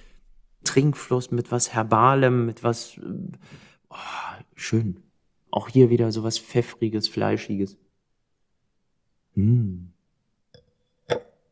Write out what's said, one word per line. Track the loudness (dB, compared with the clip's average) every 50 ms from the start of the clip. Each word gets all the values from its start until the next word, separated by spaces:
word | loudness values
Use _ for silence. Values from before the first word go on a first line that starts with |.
| -20 -20 -20 -20 _ _ -20 -20 -20 _ _ _ -8
Trinkfluss, | -2 0 2 2 2 0 -2 -4 -4 -4 -4 -2 -4
mit | -4 -6 -4 -2
was | -2 -2 -2 -2 -2
Herbalem, | -4 0 2 4 6 6 6 6 6 4 4 4 2 0
mit | -2 -4 -2 -2
was, | -2 -2 -2 -6 -14 -18 -16
äh, | -12 -12 -10 -10 -10 -12 -14 -16 -20 -20 -20 -20 -20 -20 _ _ _ _
oh, | -18 -16 -14 -12 -12 -10 -10 -12 -14 -14 -18 _ _
schön. | -14 -6 -2 0 0 0 0 -4 -8 -12 _ _ _ _ _ _ _ _ _
Auch | -4 -4 -4 2
hier | 6 6 6 8
wieder | 6 2 0 0
so | -2 -4 -4
was | -4 -6 -6
Pfeffriges, | -10 -4 -2 -2 -2 -2 -6 -6 -6 -4 -2 -4 -6 -4
Fleischiges. | -4 -2 -2 0 -2 -2 -4 -6 -4 -4 -4 -4 -6 _ _ _ _ _ _ _ _ _ _ _ _ _ _ _ _ _ _ _ _ _ _ _ _ _ _ _ _ _ _ _ _
Mm. | 0 2 4 4 4 2 0 -4 -8 -14 -18 -20 _ _ _ _ _ _ _ _ _ _ _ _ -20 _ _ _ _ _ _ _ _ _ -6 -6 -6 -6 -14 _ _ _ _